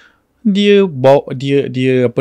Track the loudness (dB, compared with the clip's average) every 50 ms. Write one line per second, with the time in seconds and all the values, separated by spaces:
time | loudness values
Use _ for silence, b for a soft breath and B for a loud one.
0 | b b b b b _ _ _ -4 -2 0 0 2 2 2 2 2 0 -2 0
1 | 2 4 2 2 0 -4 -10 -6 -4 -2 0 0 -2 -2 -4 -2 -2 0 0 0
2 | 0 -2 -2 -2